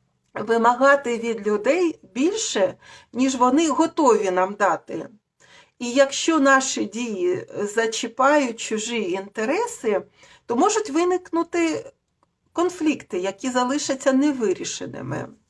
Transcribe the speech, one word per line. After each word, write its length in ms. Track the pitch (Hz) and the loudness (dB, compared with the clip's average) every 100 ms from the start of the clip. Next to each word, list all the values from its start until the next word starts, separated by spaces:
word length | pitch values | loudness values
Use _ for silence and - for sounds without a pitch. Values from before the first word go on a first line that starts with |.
| _ _ _ | _ _ _
вимагати 840 | 214 208 226 233 240 269 285 240 233 | -8 0 2 4 4 4 4 2 -4
від 280 | 233 208 208 | -4 -4 -2
людей 520 | 208 233 339 339 - - | 0 2 2 0 -2 -8
більше, 600 | 247 320 427 - 214 185 - - - _ | -2 0 0 -4 0 0 -2 -18 -20 _
ніж 240 | 233 262 262 | -2 0 2
вони 320 | 247 277 320 | 4 4 2
готові 640 | 302 320 - 285 208 190 | 2 0 2 4 4 2
нам 240 | 180 190 | 0 0
дати. 540 | 202 196 - - 160 - - _ _ _ - _ _ | 0 0 0 -6 -12 -12 -18 _ _ _ -20 _ _
І 120 | 240 | 0
якщо 500 | 262 269 - 339 320 | 2 2 2 0 4
наші 440 | 277 269 262 - | 4 4 2 -4
дії 600 | 202 220 240 190 175 - - - 202 | -6 -6 -6 -2 -2 -2 -6 -8 -4
зачіпають 840 | 226 226 - 233 - 269 302 254 220 | -2 -2 -4 -8 0 4 4 2 -4
чужі 500 | - 214 226 233 185 | -6 -6 -4 -4 -2
інтереси, 920 | 190 202 - 226 370 466 - 226 190 - _ - - - | -4 -6 -6 -2 -2 -2 -4 -2 -2 -4 _ -20 -18 -4
то 100 | 233 | 0
можуть 340 | 392 415 415 | 2 0 -2
виникнути 1040 | 302 359 359 359 330 330 349 330 302 - - _ _ _ _ _ | 0 0 0 -2 -4 -2 -2 -2 -2 -8 -20 _ _ _ _ _
конфлікти, 640 | - 349 359 311 - - 180 | -2 -2 0 -2 -2 -6 -4
які 320 | 190 - 262 | -4 -4 -4
залишаться 640 | 247 247 294 - 269 269 | 0 0 -2 -2 -2 2
невирішеними. 1160 | 262 294 262 214 - - - - - - - - - | 2 2 2 -2 -2 -6 -10 -10 -10 -8 -8 -10 -16